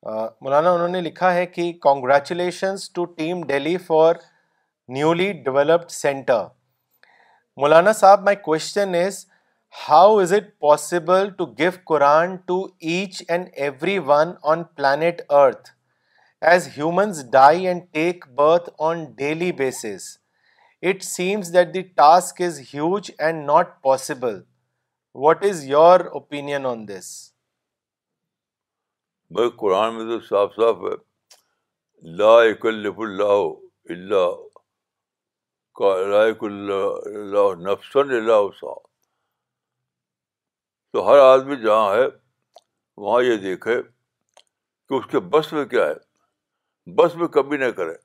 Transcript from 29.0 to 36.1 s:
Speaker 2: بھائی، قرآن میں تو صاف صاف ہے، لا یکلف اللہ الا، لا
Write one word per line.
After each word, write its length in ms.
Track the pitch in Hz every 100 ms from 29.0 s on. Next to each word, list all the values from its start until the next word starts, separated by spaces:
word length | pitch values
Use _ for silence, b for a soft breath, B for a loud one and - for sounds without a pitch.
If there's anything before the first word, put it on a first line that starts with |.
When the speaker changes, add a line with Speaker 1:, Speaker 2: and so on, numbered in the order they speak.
| _ _ _
Speaker 2:
بھائی، 200 | 85 117 -
قرآن 380 | 107 95 110 113
میں 240 | 113 113
تو 60 | -
صاف 260 | 101 101 -
صاف 200 | 113 95
ہے، 200 | 98 - _ _ _ _ _ _ _ _ _ _ 82 82
لا 280 | 107 117 117
یکلف 480 | 101 113 110 104 90
اللہ 680 | 110 95 104 101 85 78 - _ _
الا، 400 | 87 92 101 87 78 80 _ _ _ _ _ _ _ _ _ _ _ _ - 104 95
لا 220 | 98